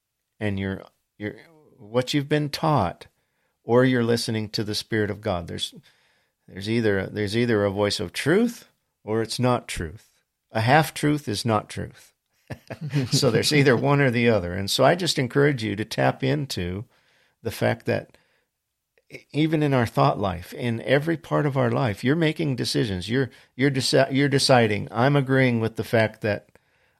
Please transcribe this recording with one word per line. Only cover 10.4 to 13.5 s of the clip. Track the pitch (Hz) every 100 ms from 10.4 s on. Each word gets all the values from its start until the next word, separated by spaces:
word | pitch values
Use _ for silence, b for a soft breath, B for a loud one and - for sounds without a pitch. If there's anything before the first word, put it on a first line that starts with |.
| _
A | 113
half | 113 147 151
truth | - 151 147 -
is | 104
not | 120 107 -
truth. | - 87 - - _ _ _ -
<laughs> | - - - 147 143 127
So | 143 135
there's | 110 -